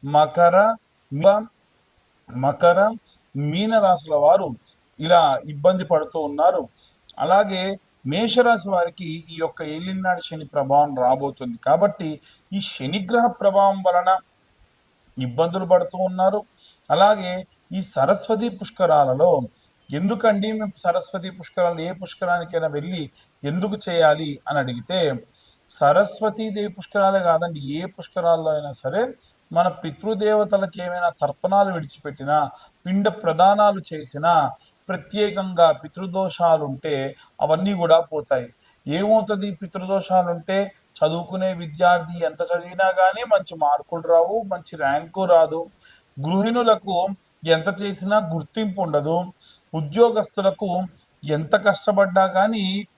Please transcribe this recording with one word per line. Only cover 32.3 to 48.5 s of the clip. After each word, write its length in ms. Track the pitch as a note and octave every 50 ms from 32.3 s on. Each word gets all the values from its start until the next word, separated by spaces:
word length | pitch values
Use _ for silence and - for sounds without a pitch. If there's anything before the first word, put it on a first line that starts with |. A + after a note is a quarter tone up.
| D3+ D3+ D3 D3 - - - - _ _ _
పిండ 220 | F3+ F#3 G3 G3+ G#3+
ప్రదానాలు 760 | G#3 G#3+ - E3 E3 D#3+ F3+ F#3+ G3+ G#3 G#3 G#3 G3+ G3 D#3+ - E3
చేసినా, 580 | D#3 C#3+ B2 - C#3+ D3 E3+ F3 D#3+ C#3+ B2+ - _ _ _ _ _ _ -
ప్రత్యేకంగా 840 | F#3 F3+ - - - G#3 G#3+ G3+ E3+ G3 F#3+ F#3+ F3+ E3+ E3+ D#3+
పితృదోషాలుంటే 1400 | D3+ C3+ D3+ D#3 _ F3 F#3+ F#3+ F3 F#3+ F#3+ F3+ - - F3 E3+ D#3+ D#3 D3 C#3 C3+ C3+ - D#3 D3 C3+ C3+ C3+ - _ - _ _ _
అవన్నీ 320 | - D3 D#3 D#3+ F#3 G3 G3+
కూడా 260 | F3+ E3+ E3 D#3+ E3
పోతాయి. 540 | E3 - D#3 D3+ C#3 _ C#3 B2 A#2+ A#2 _ _ _ _ _ _ _ C#3
ఏమవుతుంది 680 | D3 F3 G3 G#3 A3 A3 G#3 G3+ G#3+ G3 F#3+ G3+ F#3
పితృదోషాలుంటే? 1160 | - G3 F#3 _ F#3+ F#3 F#3 G3 G3 F#3 - F#3 F#3 F3+ F3 E3+ E3+ D#3+ - F#3+ G3 G3+ G3 - _ _ _ _
చదువుకునే 600 | - D#3+ D#3 D#3+ F3 E3+ E3+ F#3 F#3 F#3 F#3+ F#3
విద్యార్థి 720 | E3+ F3 D#3+ D3 D#3+ F3+ F3 F3+ F3 E3+ D#3+ F3 E3+ E3
ఎంత 160 | D#3 D#3 -
చదివినా 500 | E3+ E3+ F3 E3+ F3 F3 F3 F3+ F#3+ F#3+
కానీ 320 | F#3 F#3 F#3 F#3 F#3+ A3 A#3+
మంచి 320 | A3+ G#3+ F#3+ F3+ - F3
మార్కులు 460 | D#3+ D#3 C#3+ C#3+ D3+ - _ - E3
రావు, 420 | D#3+ E3+ E3+ E3 E3+ F3+ G3+ A3+ A3+ G3
మంచి 300 | F#3+ F3 D#3+ - - D#3+
ర్యాంకు 480 | D3+ C3+ C#3+ D3+ D#3+ E3 - G3 F#3+
రాదు. 420 | F3 E3+ E3 D#3+ D3+ D3+ E3 E3+ - _ _ _ - - _ _ _ _ -
గృహిణులకు 880 | C3+ D#3 F3+ G3 G3+ A3+ A#3 B3 A#3+ A3+ G#3+ F#3 - G3 F#3 F3 F3+ G3 G3 - _ _ _ _ - D#3+
ఎంత 340 | E3 D#3+ D#3 G3 F#3+ F3
చేసినా 360 | G3+ G3+ F#3+ - F3+ F#3+ G#3 G#3+
గుర్తింపు 640 | G3+ E3 E3 E3 C#3+ -